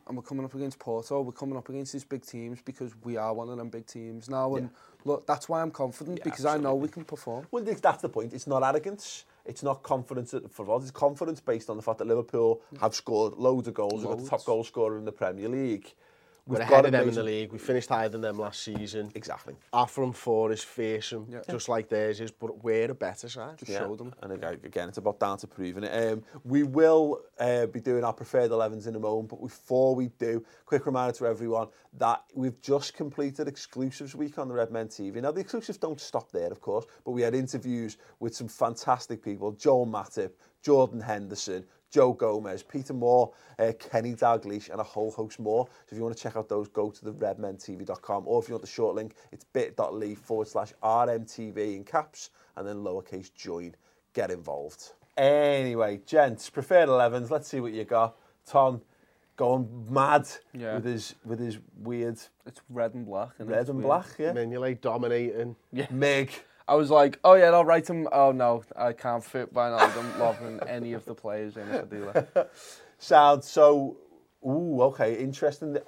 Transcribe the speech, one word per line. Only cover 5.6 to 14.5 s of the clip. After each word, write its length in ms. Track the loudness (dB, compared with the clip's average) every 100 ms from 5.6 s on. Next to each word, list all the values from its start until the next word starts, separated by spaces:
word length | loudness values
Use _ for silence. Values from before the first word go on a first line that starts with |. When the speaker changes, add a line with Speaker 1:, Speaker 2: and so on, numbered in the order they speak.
Speaker 1:
I'm 120 | -4
confident, 460 | -4 -6 -6 -10 -6
Speaker 2:
Yeah, 60 |
Speaker 1:
because 200 | -6 -2
I 60 | 0
know 20 | 2
Speaker 2:
absolutely. 240 | 0 0
Speaker 1:
we 60 | -2
can 160 | -8
perform. 420 | -14 -12 -8 -10 -6
Speaker 2:
Well, 140 | -4
this, 160 | -4 2
that's 200 | 2 2
the 80 | -2
point. 240 | -4 -6
It's 140 | -8 -2
not 160 | 2
arrogance. 640 | 2 2 -2 -8 -12 -16 -18 _
It's 200 | -16 -6
not 180 | -4 -4
confidence 520 | -2 -2 -2 -8 -6
at, 140 | -8 -10
for 180 | -10 -2 -2
us. 60 |
It's 100 | -2
confidence 480 | 0 0 0 -4 -4
based 280 | -4 -4 -4
on 80 | -6
the 60 |
fact 160 | -4 -4
that 80 | 0
Liverpool 560 | 0 0 2 2 2 -4 -2
have 140 | -2
scored 400 | -2 -2 0 0
loads 320 | 0 0 2 -2
of 80 |
goals. 200 | -4 -4
We've 100 | -4
got 140 | -4 -6
the 60 |
top 80 | -4
Speaker 1:
Loads. 100 | -4
Speaker 2:
goal 200 | 0